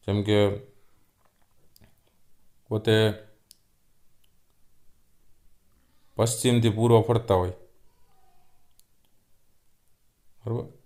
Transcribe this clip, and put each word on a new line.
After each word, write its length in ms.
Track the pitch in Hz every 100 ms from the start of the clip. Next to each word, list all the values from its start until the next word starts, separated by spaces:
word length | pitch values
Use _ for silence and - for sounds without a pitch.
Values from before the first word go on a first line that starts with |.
| -
જેમ 120 | 101
કે 140 | 101 104 101 101 - _ _ _ _ _ _ _ _ _ _ _ - _ _ _ _ - - _ _
પોતે 260 | 113 - 110 110 - - _ _ _ _ _ _ _ - _ _ _ _ _ _ _ - _ _ _ - - _ - _ _ _ _ _ -
પશ્ચિમથી 580 | 104 - 127 120 113 104
પૂર્વ 180 | 117 113 -
ફરતા 300 | 117 117 92
હોય, 140 | 90 - - _ - _ - _ - - - - _ _ _ _ _ _ _ _ _ _ _ _ _ _ _ _ - -
બરાબર? 260 | - 113 - -